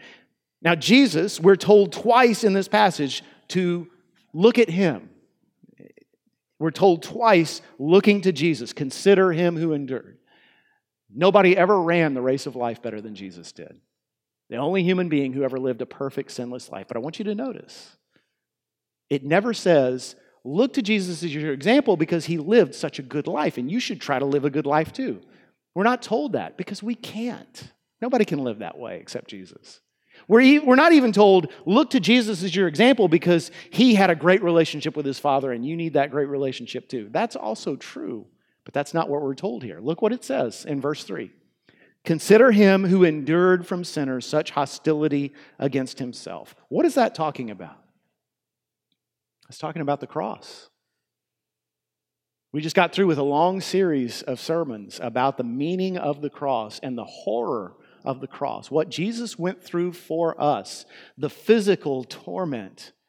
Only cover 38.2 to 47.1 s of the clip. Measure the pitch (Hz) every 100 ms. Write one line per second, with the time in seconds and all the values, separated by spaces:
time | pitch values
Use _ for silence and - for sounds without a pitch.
38.2 | - _ _ _ - 143 143 165 160 143
39.2 | 139 135 196 233 120 82 120 165 214 240
40.2 | - 269 120 - - 139 143 147 - 92
41.2 | 98 _ _ _ _ _ _ _ - 165
42.2 | - 220 254 208 202 190 196 190 175 151
43.2 | 139 170 185 180 175 180 175 160 135 127
44.2 | - 151 175 - 135 - - 151 151 147
45.2 | 143 - - - 135 135 127 - 123 117
46.2 | - 85 - _ _ 185 330 269 226